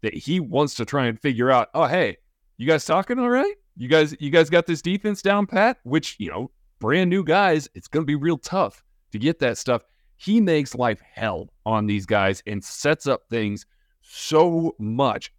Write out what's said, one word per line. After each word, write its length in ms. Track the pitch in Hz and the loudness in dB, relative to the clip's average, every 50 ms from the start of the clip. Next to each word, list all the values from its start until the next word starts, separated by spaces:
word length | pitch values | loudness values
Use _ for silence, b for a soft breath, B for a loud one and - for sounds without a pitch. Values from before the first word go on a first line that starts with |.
that 120 | - 107 - | -6 -6 -6
he 260 | - - - 170 185 | -6 -4 -2 -2 -2
wants 340 | 156 110 113 135 151 135 - | -2 -2 0 0 0 0 -2
to 100 | - 117 | -6 -6
try 220 | - - 143 127 | -4 -2 -2 -2
and 140 | 117 113 - | -2 -4 -4
figure 300 | - 147 123 113 123 131 | -4 -4 -2 0 2 4
out, 180 | 131 123 110 - - | 4 4 2 0 0
"Oh, 120 | 147 165 | 0 0
hey, 300 | 127 151 185 151 104 87 - _ _ _ _ _ _ _ - | 2 2 0 0 -2 -4 -8 _ _ _ _ _ _ _ -4
you 80 | 120 | 0
guys 180 | 151 160 147 - | 0 2 2 2
talking 340 | - 160 185 190 - 240 262 | 0 0 0 0 -2 -2 -2
all 100 | 247 240 | 0 0
right? 240 | 240 262 311 403 415 - _ _ _ | 0 0 0 -2 -4 -8 _ _ _
You 120 | - 123 127 | -10 0 2
guys, 260 | 156 160 156 151 151 - | 4 4 4 2 -2 -6
you 120 | 147 143 | -4 2
guys 200 | 147 165 160 147 | 4 4 4 6
got 160 | 170 170 165 | 4 2 2
this 160 | - 170 147 | 0 -4 -4
defense 400 | - 175 190 196 - 208 202 - | -2 -2 -2 -2 -2 -4 -4 0
down 240 | - 196 202 208 202 | 0 0 2 2 0
pat?" 320 | - - 190 208 240 254 - - | 0 2 2 2 2 0 -2 -4
Which, 320 | 120 139 165 156 - - - | -2 -2 -2 -2 -4 -8 -10
you 100 | 208 - | -10 -8
know, 220 | 73 95 127 - _ _ _ _ _ _ | -8 -8 -10 -10 _ _ _ _ _ _
brand 280 | 110 110 143 185 185 175 | -2 0 2 2 2 2
new 140 | 180 196 | 2 0
guys, 460 | 175 147 160 196 202 185 160 156 139 - _ | 2 2 2 2 4 2 2 0 -2 -6 _
it's 140 | - - - | -20 -12 -4
gonna 160 | - 151 160 | -4 -2 0
be 120 | 135 151 | 0 -2
real 220 | 143 143 170 165 - | 0 0 -2 -2 -2
tough 440 | - - 180 196 160 98 - _ _ _ _ _ _ _ | -6 -4 -2 -2 -2 -2 -4 _ _ _ _ _ _ _
to 60 | - 107 | -8 -2
get 200 | 113 156 165 - | -2 -2 0 0
that 180 | 143 120 110 - | -2 -2 -2 -2
stuff. 240 | - - 120 113 - _ _ _ _ _ _ | -2 -2 -2 -2 -2 _ _ _ _ _ _
He 240 | _ - 185 214 233 | _ -2 2 2 4
makes 340 | 208 180 160 151 139 - - | 4 4 2 2 0 -2 -4
life 260 | 123 123 117 107 - _ _ _ | -2 -2 -2 -2 -4 _ _ _
hell 340 | - 117 107 92 82 - - _ _ - | -6 -6 -4 -4 -6 -10 -14 _ _ -4
on 220 | 110 110 107 107 | -2 0 0 0
these 180 | 104 104 101 95 | 0 -2 -2 0
guys 380 | - 110 101 98 98 98 - - | 0 0 2 2 0 0 -2 -6
and 160 | 104 104 101 | -10 -10 -10
sets 440 | - - - - - 147 156 - - | -10 -12 -10 -2 0 0 0 0 0
up 160 | 143 127 - - _ | -2 -2 -2 -4 _
things 340 | 117 117 107 104 101 104 - _ _ _ _ _ _ _ | -4 -2 -2 -2 -4 -6 -10 _ _ _ _ _ _ _
so 720 | _ _ - - - - 156 156 170 175 165 165 165 165 - - | _ _ -16 -14 -4 2 4 4 4 4 2 0 -2 -4 -4 -6
much. 540 | 110 107 113 127 139 123 104 123 - - _ | -6 -4 -2 0 0 0 0 -4 -8 -14 _